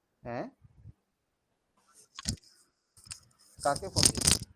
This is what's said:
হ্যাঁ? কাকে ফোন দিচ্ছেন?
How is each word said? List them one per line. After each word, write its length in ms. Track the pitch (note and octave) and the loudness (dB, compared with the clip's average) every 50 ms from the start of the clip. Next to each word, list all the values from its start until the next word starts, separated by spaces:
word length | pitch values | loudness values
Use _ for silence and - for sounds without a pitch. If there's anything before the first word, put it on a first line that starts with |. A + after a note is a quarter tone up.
| _ _ _ _ - | _ _ _ _ -10
হ্যাঁ? 220 | B2 A#2 B2 D#3+ - - _ - - - - - - - _ _ _ _ _ _ _ _ _ _ _ _ _ _ _ _ _ _ _ _ - - _ _ - - - - - - - - - - _ _ _ _ _ _ - - - - - - _ _ _ - - - - | -8 -6 -6 -6 -8 -12 _ -20 -20 -20 -20 -20 -20 -20 _ _ _ _ _ _ _ _ _ _ _ _ _ _ _ _ _ _ _ _ -20 -20 _ _ -4 -2 -2 -2 -2 -8 -18 -20 -20 -20 _ _ _ _ _ _ -20 -20 -20 -20 -20 -20 _ _ _ -20 -20 -18 -4
কাকে 280 | - C#3+ C#3+ - - F#3+ | -2 -2 0 0 -4 -2
ফোন 160 | - - - | 4 4 4
দিচ্ছেন? 360 | - - - - - - - - - - | 4 4 2 2 2 2 2 0 -8 -16